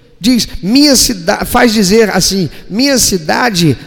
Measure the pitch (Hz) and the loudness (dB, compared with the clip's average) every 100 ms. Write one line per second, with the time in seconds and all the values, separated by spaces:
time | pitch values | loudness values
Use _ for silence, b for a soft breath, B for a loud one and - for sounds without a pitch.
0 | b b 196 240 - B 180 262 294 254 | b b 0 0 -2 B -2 0 2 0
1 | - 196 170 208 190 240 247 214 180 226 | 0 -4 -4 -4 -2 2 2 2 2 4
2 | 202 185 - 196 165 B B 196 285 254 | 2 0 -2 -2 -4 B B -2 0 2
3 | - 190 156 214 247 175 160 123 | 0 -2 -2 0 0 2 2 0